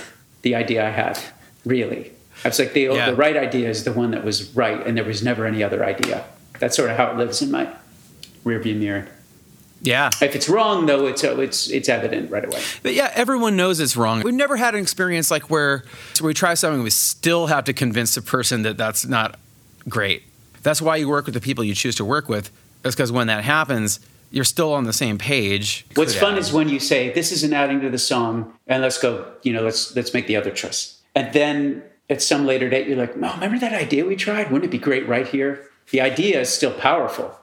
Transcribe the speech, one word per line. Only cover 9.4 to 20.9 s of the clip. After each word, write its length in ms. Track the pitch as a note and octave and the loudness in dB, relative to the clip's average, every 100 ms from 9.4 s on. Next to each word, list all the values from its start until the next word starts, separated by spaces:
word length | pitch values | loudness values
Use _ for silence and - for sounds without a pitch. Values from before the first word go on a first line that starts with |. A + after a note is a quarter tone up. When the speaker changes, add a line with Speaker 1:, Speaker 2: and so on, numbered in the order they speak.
| - - - - | -20 -20 -20 -4
Speaker 2:
Yeah. 260 | B2+ B2 C#3 - | 0 2 2 2
Speaker 1:
If 140 | C#3+ C#3 | 0 0
it's 140 | D3 | 0
wrong, 360 | F3+ E3 G3 D#3+ | 2 2 2 4
though, 180 | C#3 C#3 | 4 2
it's, 160 | B2+ | 0
uh, 140 | D3 B2+ | 0 0
it's, 300 | C3+ - - | -2 -2 -2
it's 180 | C#3 C3 | -2 0
evident 420 | A#2+ A#2 G#2+ E2+ | 0 0 -4 -4
right 120 | G#2 | -4
away. 180 | - - - - | -4 -6 -8 -6
Speaker 2:
But 100 | - C4 | -2 2
yeah, 160 | C#4 - | 2 2
everyone 400 | B3 C4+ A3+ F#3+ | 0 2 2 4
knows 240 | F3+ E3+ | 2 2
it's 160 | C#3+ A#2+ | 0 2
wrong. 260 | A#2 A2+ | 2 2
We've 100 | G3+ | 2
never 220 | B3+ C#4+ C4 | 2 2 2
had 160 | A#3+ G#3 | 0 0
an 60 | |
experience, 500 | F#3 - F3+ E3+ D#3+ | -2 -2 0 0 0
like, 180 | D#3 - | 0 0
where, 320 | D#3 C#3+ C#3 - - - | 0 2 0 -4 -16 -8
so 120 | - D#3 | -2 0
we 80 | |
try 220 | D3+ F3+ E3+ | 2 2 2
something, 260 | E3 D3 | 0 0
we 60 | A2+ | 0
still 580 | - - - E3+ E3+ D#3+ | 2 0 0 2 2 2
have 160 | D3 B2+ | 0 0
to 80 | |
convince 420 | B2 B2+ A2 A#2 - | 0 0 0 0 -2
the 60 | |
person 400 | - C3 A#2+ A#2+ | 0 0 0 0
that 120 | A2 G#2+ | 0 -2
that's 300 | A2 G#2+ B2 | -2 -2 0
not 320 | B2 A2 - - - - - - | 0 0 -4 -20 -20 -20 -20 -8
great. 360 | A2 G2 F2 - - - - | -2 -2 -2 -8 -20 -20 -4
That's 180 | C#3+ D3+ | -2 0
why 160 | D#3+ | 2